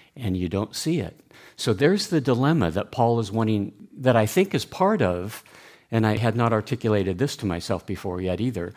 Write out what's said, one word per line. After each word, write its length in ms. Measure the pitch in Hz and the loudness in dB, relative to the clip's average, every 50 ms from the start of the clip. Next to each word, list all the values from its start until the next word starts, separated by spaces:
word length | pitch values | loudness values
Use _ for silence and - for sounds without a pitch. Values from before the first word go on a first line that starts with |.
| - _ _ | -20 _ _
and 220 | 143 120 98 92 92 | -8 -4 -2 -2 -2
you 100 | 90 87 | -2 -2
don't 280 | 87 98 - - - | -2 -4 -4 -4 -8
see 240 | - - 160 180 156 | -6 -4 -2 -2 -2
it. 200 | 95 80 - - _ _ - - - - - - | -4 -6 -10 -16 _ _ -20 -20 -20 -20 -14 -6
So 160 | - 127 107 | -2 -2 0
there's 340 | 95 139 160 196 202 - - | 2 4 4 4 2 0 0
the 140 | 175 156 | -2 0
dilemma 500 | 123 135 123 117 131 147 170 160 98 82 | 2 2 2 2 2 2 2 2 2 2
that 200 | 80 101 98 - | 0 -2 -4 -2
Paul 280 | - - 117 117 117 117 | 0 2 2 2 2 2
is 120 | 110 98 | 0 -2
wanting, 420 | 101 113 113 110 110 104 98 107 - - - - - - | -2 0 0 2 0 0 -2 -4 -8 -12 -20 -20 -14 -2
that 180 | 131 131 120 | 2 4 4
I 100 | 113 107 | 4 4
think 280 | 107 - 180 190 190 - | 4 2 2 2 2 0
is 100 | 135 - | -4 -4
part 380 | - - - 185 196 220 185 | -6 -4 0 0 2 2 2
of, 420 | 120 90 87 90 90 104 - - - - - - - - - - _ _ | 2 0 0 -2 -4 -8 -10 -12 -16 -20 -20 -20 -20 -20 -20 -20 _ _
and 180 | 113 113 110 110 | 0 2 2 4
I 80 | 107 107 | 2 2
had 200 | 110 113 107 117 | 2 0 2 2
not 160 | 117 113 113 | 2 2 2
articulated 640 | 107 104 - 123 113 - 113 107 101 95 95 92 90 | 0 0 -2 -4 -2 0 2 2 2 2 0 0 -2
this 180 | 131 147 - - | -2 -4 -4 -4
to 80 | 113 | -4
myself 400 | 98 85 85 - - 98 87 - | -2 -2 -2 -2 -4 -4 -4 -4
before 360 | - 95 - - 98 90 90 | -6 -8 -8 -6 -6 -6 -4
yet 180 | 92 92 90 90 | -2 -2 -2 -2
either. 340 | 113 131 113 92 85 92 - | -2 -4 -4 -4 -6 -8 -10